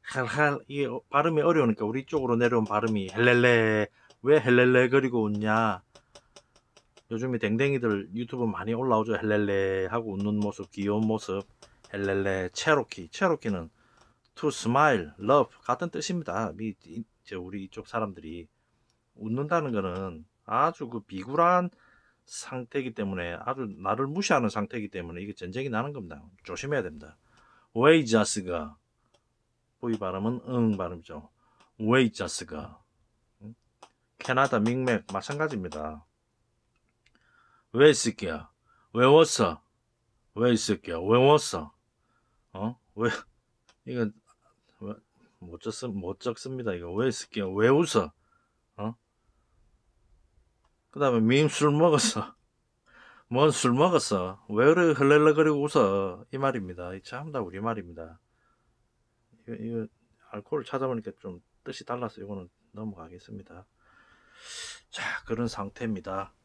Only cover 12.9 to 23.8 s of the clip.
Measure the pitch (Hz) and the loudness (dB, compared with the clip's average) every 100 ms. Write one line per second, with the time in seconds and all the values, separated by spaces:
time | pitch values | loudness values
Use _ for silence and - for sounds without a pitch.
12.9 | - 85 - 190 156 117 95 80 _ _ | -12 -14 -2 0 0 -2 -6 -8 _ _
13.9 | _ _ _ _ - 147 - 113 131 151 | _ _ _ _ -4 -4 -2 0 2 4
14.9 | 113 78 - 104 143 120 _ - 123 175 | 2 -2 -6 2 2 2 _ -6 -4 -4
15.9 | 156 - 175 151 95 107 92 110 95 - | -8 -6 -6 -4 -6 -6 -6 -12 -12 -16
16.9 | 113 113 _ - 95 90 98 95 - - | -14 -14 _ -14 -12 -10 -12 -12 -16 -8
17.9 | 117 107 90 78 85 82 _ _ _ _ | -6 -6 -8 -16 -16 -16 _ _ _ _
18.9 | _ _ _ 110 120 147 170 147 110 95 | _ _ _ -8 -6 -2 -2 -2 -4 -4
19.9 | 92 95 80 80 _ - 113 156 - 123 | -6 -8 -12 -20 _ -4 0 0 -2 -10
20.9 | 117 - 95 104 147 170 180 180 _ _ | -10 -10 -12 -4 2 4 4 0 _ _
21.9 | _ _ _ _ - - 127 120 - 127 | _ _ _ _ -16 -10 -10 -6 -6 -6
22.9 | 117 98 92 85 85 120 135 117 85 | -6 -6 -4 -6 -8 -8 -6 -8 -6